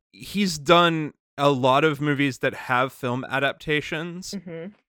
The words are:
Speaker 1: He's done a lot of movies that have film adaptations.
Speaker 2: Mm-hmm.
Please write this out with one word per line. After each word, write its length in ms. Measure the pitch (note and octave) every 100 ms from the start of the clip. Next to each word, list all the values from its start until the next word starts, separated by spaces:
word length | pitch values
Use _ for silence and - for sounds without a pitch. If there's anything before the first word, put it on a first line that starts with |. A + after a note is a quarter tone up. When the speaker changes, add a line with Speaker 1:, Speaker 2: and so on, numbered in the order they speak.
| _
Speaker 1:
He's 480 | F#2+ - F#3+ G3 D3+
done 560 | C#3+ F3 E3+ D#3+ D3 - _ -
a 120 | C#3+
lot 340 | C3 C3 C3+
of 160 | D#3 C#3
movies 380 | D3 C#3 C#3+ B2
that 160 | C3+
have 380 | - - B2+ C3
film 320 | - B2 B2+ -
adaptations. 1080 | C3 C#3 - D#3 D3+ - D#3+ F3 F3 -
Speaker 2:
Mm-hmm. 400 | G3 F3+ E3 F3+ -